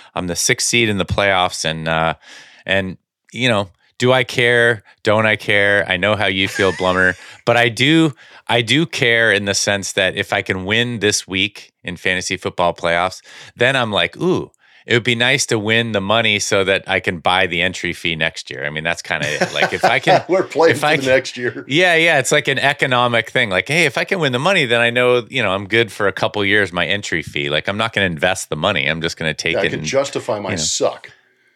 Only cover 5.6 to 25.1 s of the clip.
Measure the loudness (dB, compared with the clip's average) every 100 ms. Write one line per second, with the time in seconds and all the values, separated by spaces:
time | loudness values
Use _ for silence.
5.6 | 4 2 0 0 0 0 0 0 -2 0
6.6 | 0 2 0 4 2 0 -10 -6 0 2
7.6 | 2 2 2 4 2 -2 -20 -14 -2 0
8.6 | 2 0 0 0 2 4 4 2 0 -2
9.6 | 0 -2 -2 0 0 -2 -2 -2 -2 -4
10.6 | 0 0 0 0 0 0 -4 -4 -4 -6
11.6 | -20 _ -12 -6 -2 -2 -4 -6 -6 0
12.6 | -2 0 0 0 0 -4 -20 -20 -12 -2
13.6 | 0 0 0 0 -2 -2 -2 -2 -4 _
14.6 | _ _ -2 0 0 0 2 0 0 -2
15.6 | 0 0 0 -2 0 2 2 0 0 0
16.6 | 2 0 0 -2 -2 -2 0 2 0 0
17.6 | -2 -2 -6 -4 -4 -2 -4 -6 -14 -10
18.6 | -8 -4 -4 -4 -6 -4 -4 -4 -4 -2
19.6 | -2 0 0 2 2 2 2 -2 0 2
20.6 | 2 4 0 0 2 2 0 -6 -6 -6
21.6 | -2 2 4 4 4 2 2 0 0 0
22.6 | 0 2 0 2 2 0 0 -2 0 0
23.6 | 0 2 2 0 -2 -2 0 0 2 2
24.6 | 2 2 2 2 2